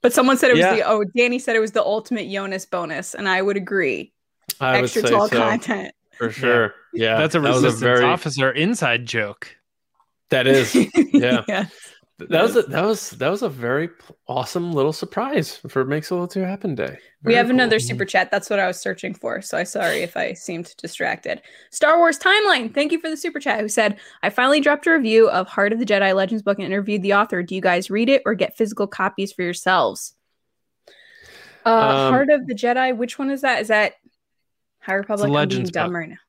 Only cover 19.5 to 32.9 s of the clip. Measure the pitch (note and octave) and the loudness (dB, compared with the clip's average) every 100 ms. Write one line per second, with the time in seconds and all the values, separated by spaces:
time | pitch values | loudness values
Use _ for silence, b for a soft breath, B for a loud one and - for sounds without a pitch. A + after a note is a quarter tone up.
19.5 | - F#3 G3+ E3+ D3+ F3 - - F#3 - | -6 -6 -4 -2 -2 -4 -6 -6 -8 -10
20.5 | E3 F3 - E3 - F3 - - - B | -10 -12 -14 -16 -8 -6 -6 -8 -10 B
21.5 | B B - D4+ E4 E4+ D#4 F#4 G4+ G#4+ | B B -2 2 6 4 4 2 4 4
22.5 | D4 A3+ C#4+ D4+ E4 D#4+ D#4 E4+ D4 C#4+ | 0 0 -2 -2 -2 -4 -6 -8 -6 -4
23.5 | A3 G#3+ A3 G#3+ G#3 B B F#3 G#3 B3+ | -2 -2 0 0 -2 B B -4 0 2
24.5 | D4+ C#4+ C#4+ E4+ E4 A3+ A3 A3 - F#3 | 4 4 2 2 2 4 6 6 4 -2
25.5 | - G3+ A3+ A3 G3+ G3 F#3+ F#3+ A3 G3+ | 0 0 0 0 2 2 2 0 -2 -2
26.5 | G3+ F3+ F#3+ G3 G#3 F#3+ G3+ G#3+ F3+ F3 | -2 -2 -4 -2 -2 2 2 2 -2 -4
27.5 | F#3+ F#3 F3 F#3 G3+ A#3 C4+ - G#3 F#3+ | -2 0 0 -2 -2 2 2 2 -2 -4
28.5 | - G#3+ A3 G3+ - G3 - G3 - F3 | -2 -4 -2 -6 -2 -4 -4 -8 -4 -6
29.5 | F3 - F#3 A#2 - - _ _ _ _ | -4 0 2 2 -2 -14 _ _ _ _
30.5 | _ _ _ _ B B B B B B | _ _ _ _ B B B B B B
31.5 | B A#3 A3+ C4+ C3+ C3+ B3+ C#4 D4 C4 | B 2 4 4 4 4 4 4 2 2
32.5 | G#3+ A#3+ B3 C4 | -2 0 0 0